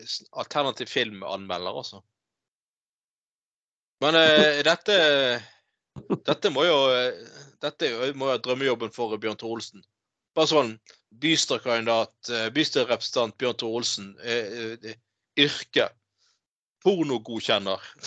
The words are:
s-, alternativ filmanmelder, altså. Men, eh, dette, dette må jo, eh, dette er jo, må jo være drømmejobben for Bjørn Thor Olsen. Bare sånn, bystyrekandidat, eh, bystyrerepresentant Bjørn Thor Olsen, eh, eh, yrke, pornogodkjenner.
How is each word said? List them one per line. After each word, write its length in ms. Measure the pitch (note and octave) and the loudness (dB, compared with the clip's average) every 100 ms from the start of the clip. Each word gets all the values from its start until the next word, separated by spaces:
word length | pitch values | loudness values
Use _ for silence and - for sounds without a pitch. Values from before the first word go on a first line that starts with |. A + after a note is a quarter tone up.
s-, 220 | A#2+ - - | -12 -12 -10
alternativ 580 | C3 A#2+ D3+ C#3 A2+ B2 | -10 -6 -2 -2 -4 -6
filmanmelder, 880 | C3+ A2+ G2+ E2+ G2 G2 F2+ F#2 A2 | -4 -4 -6 -10 -8 -6 -6 -6 -8
altså. 240 | A#2+ G2+ - _ _ _ _ _ _ _ _ _ _ _ _ _ _ _ _ _ _ - | -10 -16 -20 _ _ _ _ _ _ _ _ _ _ _ _ _ _ _ _ _ _ -2
Men, 160 | C#3+ D#3+ | 2 6
eh, 420 | D#3+ D3+ D3+ D3 | 8 8 6 4
dette, 360 | C#3+ F3 - G3 D#3 C#3+ C3 A#2+ A2+ _ _ _ _ - - G3+ | 2 0 2 4 4 4 2 -2 -6 _ _ _ _ -14 -6 -4
dette 320 | - D3 G3+ | -2 0 0
må 140 | C3+ F3 | 2 4
jo, 80 | D3 C3+ | 4 4
eh, 280 | B2+ B2+ - A2+ - - _ | 2 0 -4 -12 -20 -20 _
dette 260 | D3 - D3 | -8 -4 -4
er 60 | |
jo, 140 | A#2 C3 | -2 -4
må 160 | C3+ C3+ | -2 -2
jo 40 | |
være 80 | B2 | -2
drømmejobben 480 | B2+ B2+ C3+ A#2 A2 | -2 -2 0 -2 -4
for 240 | - A#2 G#2+ | -6 -6 -4
Bjørn 220 | A2 G#2+ | -6 -6
Thor 140 | A2+ A2+ | -8 -8
Olsen. 280 | - G2 _ _ _ _ _ E3 | -10 -18 _ _ _ _ _ 0
Bare 140 | D#3 | 4
sånn, 240 | D#3 A#2+ A2 _ - _ | 4 2 -2 _ -20 _
bystyrekandidat, 1040 | A2+ D3+ D#3 - B2 C3 A#2 A2+ A2+ G#2+ _ - | -4 0 0 0 -2 0 0 2 0 0 _ -8
eh, 220 | A#2 A2+ | -4 -2
bystyrerepresentant 840 | C3+ D3 C3+ A#2+ A#2+ - C3 A2+ - | -2 0 0 0 -2 -2 -2 -2 -2
Bjørn 180 | B2 A#2 | -4 -4
Thor 220 | A#2 A2+ | -4 -4
Olsen, 320 | A#2 - G2 - | -4 -6 -10 -12
eh, 580 | A#2+ A#2+ G#2 A#2 A2+ A#2 | -6 -4 -4 -8 -10 -10
eh, 220 | A2 A2 _ _ _ - | -14 -18 _ _ _ 0
yrke, 520 | C#3+ - - B2+ A2+ - _ _ _ _ _ _ _ _ | 2 0 -4 0 0 -2 _ _ _ _ _ _ _ _
pornogodkjenner. 960 | F#3 F#3+ D3+ A#2+ A2 A2+ - G#2+ G2 F#2+ - - | 0 2 2 -2 -4 -6 0 0 0 -6 -8 -16